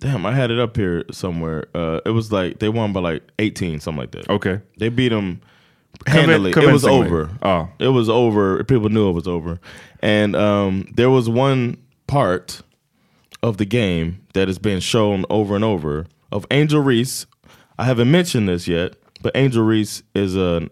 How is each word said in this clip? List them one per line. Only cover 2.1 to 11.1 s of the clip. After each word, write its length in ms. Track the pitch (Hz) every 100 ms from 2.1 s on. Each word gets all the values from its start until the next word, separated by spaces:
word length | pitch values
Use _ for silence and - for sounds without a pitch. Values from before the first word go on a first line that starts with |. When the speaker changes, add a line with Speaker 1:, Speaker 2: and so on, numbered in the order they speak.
Speaker 1:
was 220 | 113 110
like, 260 | 101 87 -
they 100 | 107
won 240 | 113 107
by, 80 | 95
like, 220 | 87 80 _ -
eighteen, 420 | 107 - 92 78
something 200 | - 73
like 100 | 60
that. 160 | - -
Speaker 2:
Okay. 320 | 101 101 92 - -
Speaker 1:
They 100 | 117
beat 240 | 120 127
'em 280 | 110 98 87 _ _ _ _ _ - -
Speaker 2:
Convi-, 40 |
Speaker 1:
handily. 400 | 160 160 110 95
It 60 | 156
was 260 | 143 143
Speaker 2:
convincingly. 240 | 131 135 85
Speaker 1:
over. 240 | 82 76 107
Speaker 2:
Oh. 260 | 98 87 80 -
Speaker 1:
It 100 | 123
was 200 | 131 110
over. 540 | 113 117 104 98 92
People 240 | - 131 107
knew 180 | 110 101
it 40 |
was 160 | 85 90
over. 320 | 87 82 87 - - - -
And, 320 | 107 107 104 87
um, 500 | 104 101 98 95 92 -
there 120 |
was 200 | 123